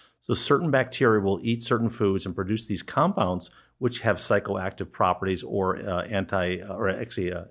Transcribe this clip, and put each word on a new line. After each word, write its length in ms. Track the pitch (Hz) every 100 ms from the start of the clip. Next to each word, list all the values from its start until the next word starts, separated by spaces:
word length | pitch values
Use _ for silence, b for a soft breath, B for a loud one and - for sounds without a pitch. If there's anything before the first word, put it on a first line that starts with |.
| b b
So 120 | - 117
certain 340 | - 143 165
bacteria 480 | 131 123 - 123 107
will 200 | 98 98
eat 220 | 117 117
certain 260 | 117 117 117
foods 380 | - 101 95 95
and 80 | 95
produce 320 | 92 110 -
these 160 | 90
compounds 680 | - 139 175 196 92 90 - b b -
which 220 | 123 -
have 160 | 113 92
psychoactive 760 | - 104 - 95 95 - 92
properties 500 | - 92 - 95 87
or, 340 | - 104 92 -
uh, 260 | 101 90
anti-, 560 | - 101 90 98 90 87
uh, 140 | 101 92
or 140 | 98
actually, 440 | 95 117 - 90
uh, 120 | 87 -